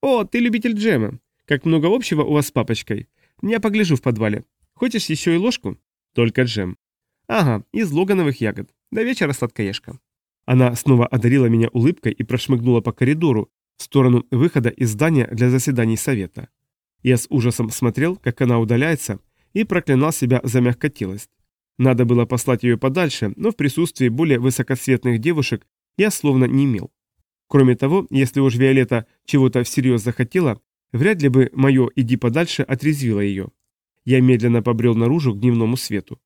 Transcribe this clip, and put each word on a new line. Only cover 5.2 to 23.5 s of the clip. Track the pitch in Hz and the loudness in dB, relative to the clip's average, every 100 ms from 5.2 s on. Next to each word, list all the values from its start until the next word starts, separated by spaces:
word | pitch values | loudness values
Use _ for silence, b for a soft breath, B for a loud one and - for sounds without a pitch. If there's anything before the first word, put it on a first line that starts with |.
| - | 0
и | 170 | 0
ложку?» | 208 240 110 - _ _ _ | 0 -4 -8 -12 _ _ _
«Только | - 117 107 | -2 0 2
джем». | 127 107 92 90 _ _ _ _ _ | -2 -2 -6 -8 _ _ _ _ _
«Ага, | 220 156 110 - | 0 0 0 -4
из | 196 214 | -6 -4
логановых | 143 190 196 160 127 | -2 0 0 0 -2
ягод. | 110 101 104 _ _ | -4 -6 -12 _ _
До | 214 | -6
вечера, | 233 262 160 | -4 -2 -4
сладкоежка». | 135 123 - 104 101 - - _ _ _ _ - | -2 -6 -4 -6 -6 -14 -20 _ _ _ _ 0
Она | 127 127 | 2 2
снова | 117 - 127 120 | 0 2 2 2
одарила | 127 120 139 123 | 0 2 2 2
меня | 117 113 | 2 0
улыбкой | 120 120 - 120 | 0 0 0 -6
и | - | -6
прошмыгнула | 110 120 - 127 120 120 | -6 -6 -2 -2 2 0
по | 107 | 0
коридору | - 127 156 165 113 - _ _ _ | -2 0 0 0 0 -4 _ _ _
в | |
сторону | - 139 127 123 - | -2 2 4 2 0
выхода | 123 160 147 117 | 0 0 2 -2
из | - 120 | -2 -4
здания | 104 156 156 120 | 0 0 2 0
для | 110 123 | 0 2
заседаний | 131 127 123 113 113 | 2 0 -2 -2 -2
совета. | - 127 90 - - _ _ _ _ _ | -2 -4 -4 -10 -18 _ _ _ _ _
Я | 127 123 | 0 0
с | - | 2
ужасом | 147 120 117 113 | -2 0 -2 -4
смотрел, | - 120 107 156 185 | -2 -2 0 -2 -2
как | - 117 | -6 -2
она | 127 120 | 0 2
удаляется, | 113 120 147 156 - 101 _ _ _ | 2 0 0 -2 -6 -12 _ _ _
и | 190 | -4
проклинал | 214 185 - 131 147 | -2 -2 0 2 2
себя | - 127 123 | 0 0 0
за | 123 120 | 0 0
мягкотелость. | 123 123 151 - 98 98 - _ _ _ _ _ | 2 0 -4 -4 -10 -10 -16 _ _ _ _ _
Надо | 127 120 | 2 2
было | 120 120 117 | 2 2 2
послать | 123 - 123 | -2 -2 0
её | 123 117 | 0 0
подальше, | 135 139 170 - 107 - | 0 -2 -2 -2 -6 -2
но | 214 | -4